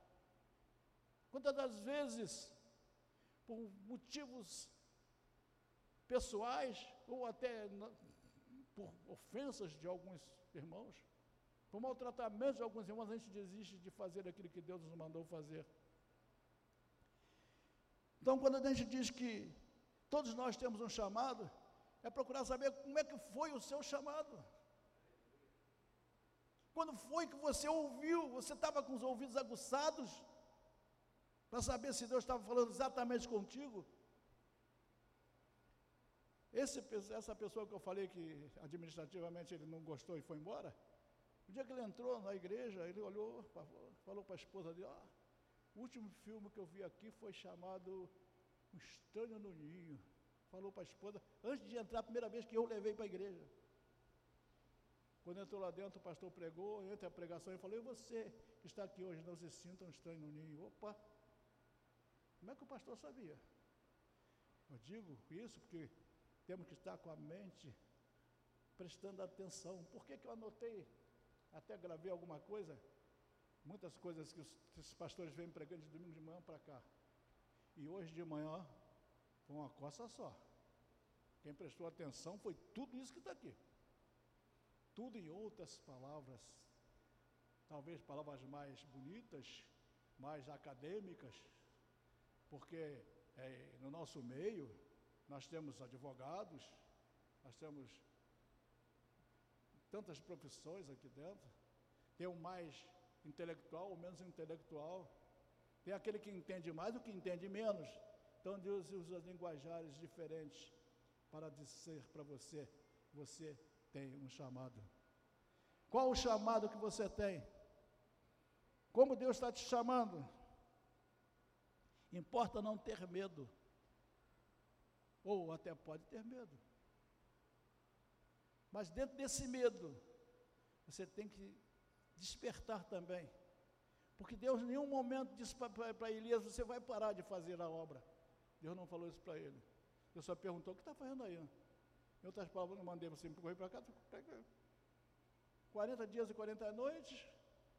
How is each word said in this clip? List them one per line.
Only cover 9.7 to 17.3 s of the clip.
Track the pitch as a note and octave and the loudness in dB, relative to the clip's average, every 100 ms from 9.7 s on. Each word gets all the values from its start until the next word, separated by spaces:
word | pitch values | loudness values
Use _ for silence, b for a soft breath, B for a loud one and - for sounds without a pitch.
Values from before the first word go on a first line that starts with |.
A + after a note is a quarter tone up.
| D3 | -2
de | D#3+ | -2
alguns | F3+ F3 F3+ - - - | -2 -4 -10 -12 -20 -12
irmãos, | E3 D#3 E3+ B3 - - - - - - - - | -8 -8 -8 -10 -12 -20 -20 -20 -20 -20 -20 -8
por | G3+ | -2
maltratamento | B3+ B3+ B3 A#3+ A3+ G#3 C4+ C4 | 0 0 0 2 2 6 6 6
de | |
alguns | A#3 G#3+ F#3+ | 2 0 -2
irmãos, | G#3+ A3 | -2 -2
a | A3+ | -2
gente | A3+ | -4
desiste | G3 F#3+ G3+ F#3+ F#3+ | -6 -6 -8 -10 -10
de | F3+ | -12
fazer | - F#3+ F3 F3+ | -4 -4 -2 -4
aquilo | F3 F3+ | -6 -8
que | F3 | -6
Deus | D#3 F#3 | -6 -6
nos | D#3+ | -6
mandou | E3 D#3+ D#3+ | -6 -4 -4
fazer. | E3 E3 D3+ D#3 D#3 - - - - - - - - - - - - - - B B | -4 -4 -4 -6 -8 -14 -20 -20 -20 -20 -20 -20 -20 -20 -20 -20 -20 -20 -20 B B